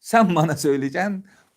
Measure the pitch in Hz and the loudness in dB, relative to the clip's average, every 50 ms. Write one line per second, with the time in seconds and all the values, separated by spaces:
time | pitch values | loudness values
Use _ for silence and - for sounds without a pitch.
0 | - - - 233 226 175 175 165 160 160 147 135 - 151 139 139 135 135 135 180 | -6 0 2 2 4 4 2 2 0 0 -2 -2 0 0 0 0 -2 -4 -4 -4
1 | 185 208 196 190 196 - _ _ _ _ _ | -4 -4 -6 -8 -12 -16 _ _ _ _ _